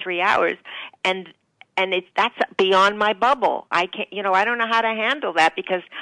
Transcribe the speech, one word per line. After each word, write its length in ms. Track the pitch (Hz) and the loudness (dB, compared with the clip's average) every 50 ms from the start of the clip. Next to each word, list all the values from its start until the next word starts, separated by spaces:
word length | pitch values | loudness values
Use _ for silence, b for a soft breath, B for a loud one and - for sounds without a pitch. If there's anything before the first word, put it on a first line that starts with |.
three 180 | - 185 180 175 | -8 -6 -4 0
hours. 380 | 180 208 - - 175 170 180 - B B B B B B B _ - | 0 2 2 2 2 0 -2 -4 B B B B B B B _ -4
And, 260 | 185 185 190 175 - - _ _ _ _ _ - _ _ 190 | -4 -4 -4 -6 -12 -18 _ _ _ _ _ -20 _ _ -4
and 160 | 190 190 180 | -2 0 -2
it's, 140 | 185 180 - _ | -2 -4 -4 _
that's 200 | - 208 240 - - - - - - | -2 -2 -2 -2 -4 -6 -4 0 0
beyond 400 | 190 190 190 190 196 202 208 208 | 2 4 6 6 4 4 4 2
my 160 | 208 214 214 | 0 0 0
bubble. 540 | 185 226 254 285 254 208 156 127 - - _ | 2 2 2 2 2 2 0 0 -2 -4 _
I 160 | - 170 180 | -2 -2 -2
can't, 260 | 190 - 208 - - | -2 -6 -10 -10 -10
you 120 | 185 202 196 | -8 -6 -2
know, 100 | 196 185 | 2 2
I 100 | 190 208 | 2 2
don't 140 | 226 240 233 | 2 0 -2
know 100 | 226 220 | -2 0
how 140 | 226 226 | 0 0
to 60 | 226 226 | 0 0
handle 460 | 226 220 214 240 277 302 254 190 160 | -2 -2 -2 -2 -2 -2 -4 -2 2
that 220 | 170 160 160 - | 2 2 2 2
because 280 | 190 - - 190 180 - - B B | -2 -4 -4 -4 -4 -6 -10 B B